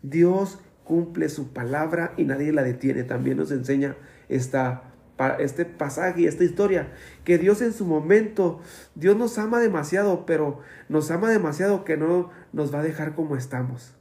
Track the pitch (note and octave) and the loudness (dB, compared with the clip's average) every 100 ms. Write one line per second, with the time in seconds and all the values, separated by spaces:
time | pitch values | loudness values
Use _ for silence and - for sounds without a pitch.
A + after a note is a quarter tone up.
0 | C#3+ D3+ F3 F#3+ G3 - - _ - E3 | -4 4 4 4 -2 -6 -20 _ -2 -2
1 | E3+ E3+ D#3 - B2+ - A#2+ C#3+ D#3 E3+ | 0 -4 -4 -4 -10 -6 -4 -2 -2 -2
2 | E3+ - D3 C3+ D3 D3+ B2+ B2 C3+ C3+ | -4 -2 -2 0 0 2 0 0 0 -2
3 | B2+ B2 C3 C3+ - C#3 B2 C#3 C#3 C3+ | -2 -2 -2 0 -2 -2 0 0 0 -4
4 | - - - C3 B2+ C3+ B2+ B2 - - | -18 -20 -4 -4 0 -2 -2 -4 -10 -20
5 | - - C3+ C3+ C#3+ - E3+ - C#3+ - | -20 -4 -2 0 -4 -2 -6 -4 -6 -2
6 | F#3 E3+ E3+ - F3 - G3+ F3+ C#3 - | -2 2 0 4 0 2 2 2 -2 -12
7 | - - - F3 F#3 G#3 A#3 A3+ F#3 D#3 | -20 -14 2 4 4 4 2 -2 -2 0
8 | D3+ G#3 A3 - F3+ - - - - - | 4 4 4 0 0 0 -14 -20 -20 0
9 | D#3+ G#3 A#3+ A3+ G#3+ A#3 A3+ F3 D3 F#3 | 4 4 2 -2 -2 2 2 0 -2 0
10 | G#3 F3+ F3+ D#3+ D3+ B2+ - - - D3+ | 2 0 0 0 0 -4 -14 -20 -4 -2
11 | D3+ E3+ A3 A3 E3 D3 G3 G3 F#3+ D#3 | 0 0 2 2 2 0 0 0 0 -2
12 | D#3 F3+ F3 - - D3+ D3 D3 D#3 D#3 | 2 2 0 -10 -10 -4 -2 -2 -4 -4
13 | G3 D3+ D#3 C3+ B2 B2+ B2+ B2 - - | -6 -4 -4 -4 -4 -6 -6 -8 -16 -20